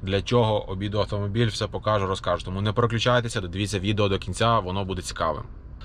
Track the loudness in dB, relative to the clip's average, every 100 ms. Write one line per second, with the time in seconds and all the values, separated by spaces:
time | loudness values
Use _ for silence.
0 | 0 -2 2 4 4 2 -2 -6 -2 0
1 | 0 0 -2 2 0 0 -4 -2 0 2
2 | 2 -2 0 -2 -2 -2 0 2 2 2
3 | 4 2 2 -4 -4 -2 -2 0 0 2
4 | 2 2 -2 0 4 4 2 -2 -2 -4
5 | -6 -2 -2 -2 -6 -14 -14 -16